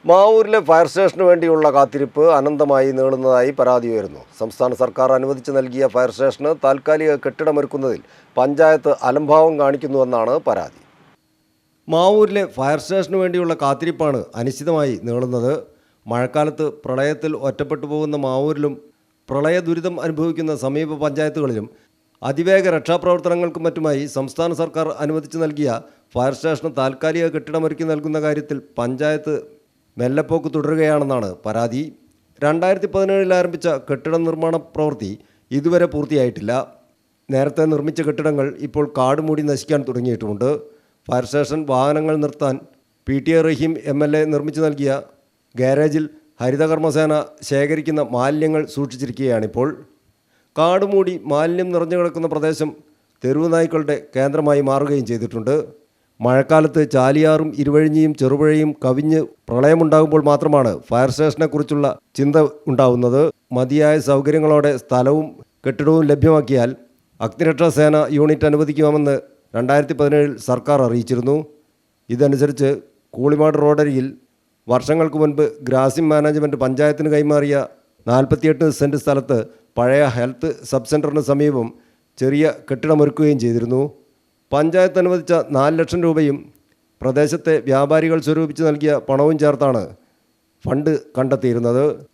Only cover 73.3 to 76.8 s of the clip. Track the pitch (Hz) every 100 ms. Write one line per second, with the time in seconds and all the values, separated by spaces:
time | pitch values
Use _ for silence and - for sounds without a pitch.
73.3 | 147 156 147 147 151 147 131 135 - _
74.3 | _ _ _ - 123 139 160 160 147 151
75.3 | 143 147 - 123 131 135 135 160 151 151
76.3 | 151 147 139 131 131